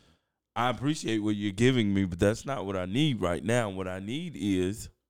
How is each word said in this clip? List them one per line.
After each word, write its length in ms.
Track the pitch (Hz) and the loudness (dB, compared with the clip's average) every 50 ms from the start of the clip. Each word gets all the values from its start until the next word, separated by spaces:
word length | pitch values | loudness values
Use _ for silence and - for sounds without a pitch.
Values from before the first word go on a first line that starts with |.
| _ _ _ _ _ _ _ _ _ _ _ | _ _ _ _ _ _ _ _ _ _ _
I 140 | 113 120 127 | -2 -2 -2
appreciate 500 | 117 98 127 147 156 - - 113 113 107 | -2 -2 -2 -2 -2 -2 -2 -2 -2 0
what 160 | 104 107 107 | 0 0 0
you're 160 | 104 104 104 | 0 -2 -4
giving 420 | 95 98 120 131 131 123 107 101 98 | 2 4 4 6 6 4 2 4 2
me, 120 | 98 98 | 2 2
but 140 | 87 90 85 | 0 2 2
that's 260 | 101 101 113 - - | 4 4 4 2 -4
not 200 | 131 135 120 95 | -6 -6 -4 -4
what 100 | 98 98 | -4 -4
I 100 | 92 90 | -4 -4
need 360 | 92 101 135 160 156 123 101 | -2 0 2 2 2 2 2
right 220 | 92 87 85 73 - | 0 0 0 0 0
now. 260 | 104 120 123 113 101 | 0 0 2 0 -2
What 180 | 92 92 92 92 | -4 -6 -6 -6
I 100 | 92 95 | -6 -8
need 340 | 98 107 127 160 180 170 - | -8 -8 -8 -8 -8 -8 -8
is," 540 | - 92 101 95 92 90 95 107 117 - - - _ _ | -4 0 2 2 2 2 0 -2 -6 -10 -16 -18 _ _